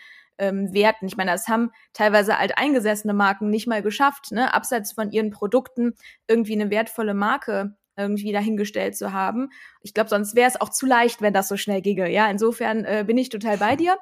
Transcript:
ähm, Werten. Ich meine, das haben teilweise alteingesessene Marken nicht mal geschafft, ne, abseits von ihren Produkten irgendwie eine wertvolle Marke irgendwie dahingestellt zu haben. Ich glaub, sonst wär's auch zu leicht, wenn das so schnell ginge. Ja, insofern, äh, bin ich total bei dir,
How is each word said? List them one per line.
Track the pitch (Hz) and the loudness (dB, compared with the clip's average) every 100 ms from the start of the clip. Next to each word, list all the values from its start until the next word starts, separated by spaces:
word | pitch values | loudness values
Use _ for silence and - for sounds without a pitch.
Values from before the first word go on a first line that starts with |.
| - - _ - | -16 -20 _ -4
ähm, | 196 196 196 | -2 0 -2
Werten. | 196 208 214 190 | 2 2 2 -4
Ich | 233 | -4
meine, | 190 | -2
das | 180 - | -2 0
haben | 226 233 - _ | 0 0 -4 _
teilweise | - 214 208 202 - | 0 4 4 4 2
alteingesessene | 190 - 285 269 208 208 214 | 0 0 2 2 2 -2 -2
Marken | 202 196 202 208 | 2 2 2 0
nicht | 214 240 | -2 -2
mal | 220 | -2
geschafft, | 202 208 277 277 - | -2 2 0 0 -6
ne, | 214 254 | -2 0
abseits | - - 240 208 | 0 0 -4 -4
von | - 214 | -6 -4
ihren | 208 214 | -2 -2
Produkten | 202 208 247 254 - 240 - - - - | -4 0 0 0 -2 -2 -4 -14 -10 0
irgendwie | 233 214 | 2 2
eine | 214 208 | 0 0
wertvolle | 202 233 - 220 | 0 -2 -2 -2
Marke | 202 208 277 - 202 202 202 _ - | 0 0 -2 -2 -4 -4 -8 _ -6
irgendwie | 202 208 208 | -4 -2 -2
dahingestellt | 208 208 214 208 208 190 202 | -2 0 -2 -2 -4 -4 -4
zu | 202 | -6
haben. | 190 190 220 277 - - _ | -2 -2 -2 -6 -10 -20 _
Ich | - | -6
glaub, | 208 214 | -2 0
sonst | 208 208 | 0 0
wär's | 220 247 - | 4 4 2
auch | 214 | -4
zu | - 262 | -2 2
leicht, | 240 240 - | 4 2 2
wenn | 208 | 0
das | 202 - | 2 0
so | 202 | -4
schnell | - 196 | -2 -2
ginge. | 185 196 175 | 0 0 0
Ja, | 196 214 | 2 2
insofern, | 196 226 226 226 220 - | 2 0 0 -2 -2 -2
äh, | 214 208 | -2 0
bin | 233 | 0
ich | 254 | 0
total | 214 226 208 | -4 -2 0
bei | 208 269 | 2 2
dir, | 339 381 | 2 0